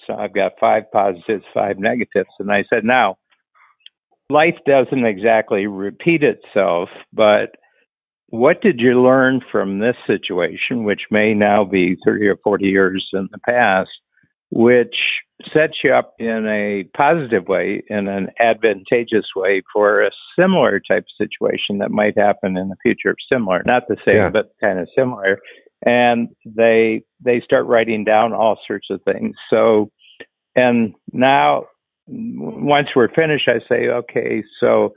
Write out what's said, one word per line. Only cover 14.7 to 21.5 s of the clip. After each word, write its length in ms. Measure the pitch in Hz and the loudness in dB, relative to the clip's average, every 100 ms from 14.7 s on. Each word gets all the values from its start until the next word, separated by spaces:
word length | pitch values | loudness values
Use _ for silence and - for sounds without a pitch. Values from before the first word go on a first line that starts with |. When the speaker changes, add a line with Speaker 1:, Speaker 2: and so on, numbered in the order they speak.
| 123 117 - - - - - - | 4 2 -4 -6 -6 -12 -20 -4
Speaker 1:
sets 240 | 156 156 - | 0 0 -2
you 80 | 139 | 0
up 200 | 123 - - | 0 -2 -6
in 260 | 113 113 110 | -6 -4 -4
a 360 | 107 104 101 90 - | -4 -2 -4 -6 -2
positive 520 | 143 170 127 104 90 | 0 0 0 -2 0
way, 340 | 90 92 101 - | -2 -2 -6 -6
in 200 | 104 98 | -6 -4
an 200 | 98 95 - | -4 -6 0
advantageous 840 | 117 110 113 95 - 123 117 110 - 95 | 0 2 0 -2 -2 -2 0 -2 -4 -4
way 280 | 92 98 - | -2 -2 -2
for 300 | 104 104 104 | 0 2 2
a 80 | 101 - - - | 0 -4 -6 0
similar 420 | 185 180 110 98 | 2 2 2 0
type 240 | - 98 | -2 -2
of 220 | - - 107 | -4 -8 -8
situation 520 | - 107 | -4 -4